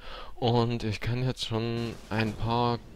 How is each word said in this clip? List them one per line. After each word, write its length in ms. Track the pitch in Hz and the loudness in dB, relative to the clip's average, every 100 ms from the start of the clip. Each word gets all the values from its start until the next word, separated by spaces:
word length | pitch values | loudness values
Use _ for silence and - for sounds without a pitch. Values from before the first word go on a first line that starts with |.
| - - - - | -10 -10 -10 0
Und 480 | 117 120 117 120 | 4 6 4 2
ich 160 | 110 101 | -2 -2
kann 240 | 110 120 | -2 0
jetzt 220 | 127 123 - | 0 -2 -2
schon 480 | 113 117 117 117 - - | 0 0 -2 -4 -6 -4
ein 240 | 110 110 | 0 0
paar 460 | 104 107 117 120 117 - | 0 0 2 2 0 -4